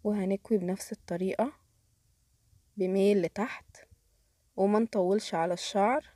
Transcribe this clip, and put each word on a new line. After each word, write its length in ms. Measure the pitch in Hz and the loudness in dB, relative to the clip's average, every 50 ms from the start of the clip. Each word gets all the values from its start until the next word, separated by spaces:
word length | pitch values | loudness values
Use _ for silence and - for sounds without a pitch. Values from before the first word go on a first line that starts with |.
| - | -2
وهنكوي 540 | 208 208 208 190 190 196 196 _ - 226 202 | -2 -2 0 0 -2 -2 -4 _ -2 -2 0
بنفس 340 | 175 175 185 - - - | 0 -2 -4 -4 -6 -14
الطريقة 600 | 220 _ _ - 175 170 185 190 - - 220 285 - _ _ _ _ _ _ _ _ _ _ _ _ _ _ _ _ _ _ _ _ _ _ _ _ | -14 _ _ -8 -4 -2 -2 -2 0 -2 -2 -2 -4 _ _ _ _ _ _ _ _ _ _ _ _ _ _ _ _ _ _ _ _ _ _ _ _
بميل 460 | 208 190 185 190 196 196 202 208 196 | -2 -2 0 2 4 4 4 4 2
لتحت، 540 | 170 165 _ - 214 262 - - - - - - - _ - _ _ _ _ _ _ _ _ _ _ _ _ | 0 0 _ -4 -4 -4 -6 -14 -18 -20 -20 -20 -20 _ -20 _ _ _ _ _ _ _ _ _ _ _ _
وما 220 | - 190 202 208 214 | 0 2 2 4 2
نطولش 560 | 233 226 - 214 180 180 196 214 - - - | 2 0 0 0 2 2 2 0 0 -2 -2
على 200 | 165 165 175 175 | -2 0 -2 -2
الشعر 520 | 175 - - - 202 196 220 262 311 - - _ | -4 -6 -4 0 2 2 2 2 0 -4 -8 _